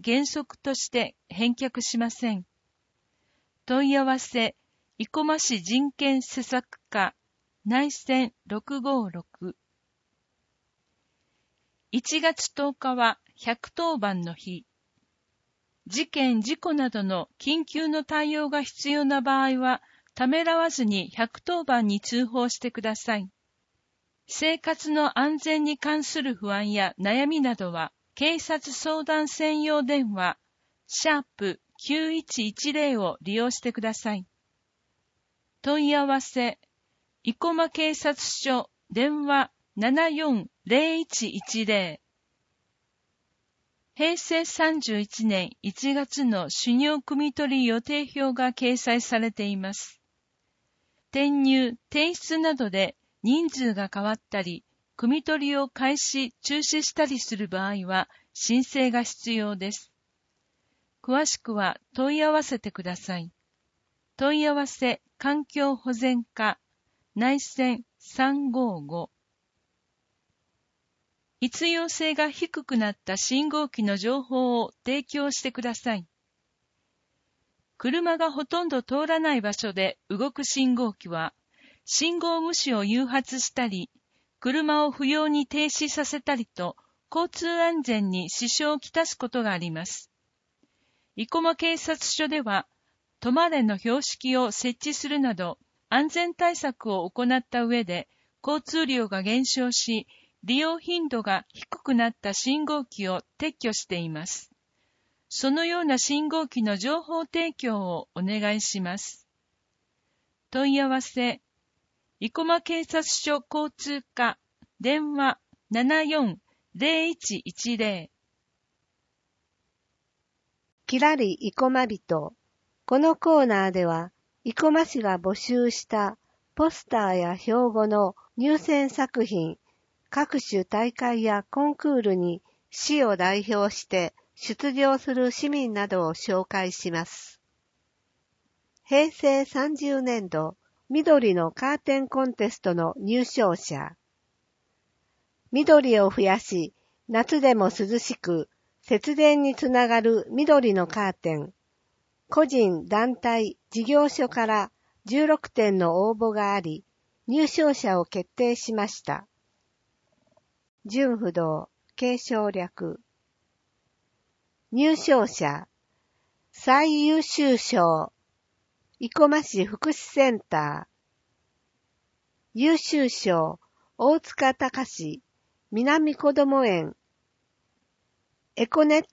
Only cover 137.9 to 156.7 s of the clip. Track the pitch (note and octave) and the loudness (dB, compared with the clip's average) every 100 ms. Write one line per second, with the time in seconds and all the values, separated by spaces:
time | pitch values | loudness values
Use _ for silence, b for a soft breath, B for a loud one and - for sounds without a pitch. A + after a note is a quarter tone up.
137.9 | _ _ _ _ _ _ _ _ _ - | _ _ _ _ _ _ _ _ _ 0
138.9 | C#4 D#4 - C#4+ C4+ C#4 C4+ D4 D4 C#4+ | 4 4 2 2 2 0 -2 -2 -2 -2
139.9 | C4+ B3+ A#3 F#3+ D#3 D#3 - _ _ - | -2 0 -2 -2 -4 -4 -6 _ _ -2
140.9 | C#4 D#4 D4 A#3 F3+ E3 - C4 D4 - | 0 6 6 6 2 0 -2 -2 -2 0
141.9 | C4+ C4 C4+ C4 - G#3+ - F#3+ E3+ E3 | 0 0 -2 -2 0 -4 -2 -2 0 0
142.9 | C4+ G3 A#3+ B3 - G#3 E3+ - C#3 D3 | -2 -2 0 0 2 2 2 -4 -10 -10
143.9 | E3+ _ _ _ _ _ _ _ _ _ | -14 _ _ _ _ _ _ _ _ _
144.9 | _ _ _ _ _ - B3+ D4+ D4+ B3+ | _ _ _ _ _ -4 0 8 8 8
145.9 | A3 F#3+ G#3+ F#3+ G3+ - F#3 D#3 _ _ | 6 6 4 2 2 0 -4 -4 _ _
146.9 | _ - A3+ A#3+ D4+ C4+ A3+ F3+ - G3 | _ -4 0 2 4 6 6 4 0 -2
147.9 | A#3 - A#3+ - E3 D3 _ _ _ - | -2 -2 -8 -2 -2 -2 _ _ _ 0
148.9 | G#3+ - D4 D4+ D4 C#4 C4 C4 B3 A#3+ | 0 0 4 6 6 2 0 2 4 4
149.9 | A#3 A3 A3+ - A#3 D4 D4 A#3+ F#3+ F3 | 4 4 2 0 -2 6 6 6 2 0
150.9 | A3 G3 - E3 D#3 D3+ - _ _ _ | 0 -2 -2 -4 -4 -6 -14 _ _ _
151.9 | _ _ _ - - D4+ C4+ G#3 E3 E3+ | _ _ _ -2 2 4 6 4 2 0
152.9 | G#3 A#3+ B3 A#3+ A#3 G#3+ - _ A3+ A3+ | 0 0 0 0 0 -2 -6 _ -4 4
153.9 | D4 D4 - C4+ B3 A3+ G#3+ F#3+ _ _ | 4 4 2 -2 0 0 0 0 _ _
154.9 | _ G3+ C4 D4+ D4+ - - G#3+ F#3+ F3 | _ -4 2 4 2 0 2 2 4 2
155.9 | F3 G#3 A3 A3+ G#3 G3+ G3+ E3 | 2 2 2 0 0 0 0 -4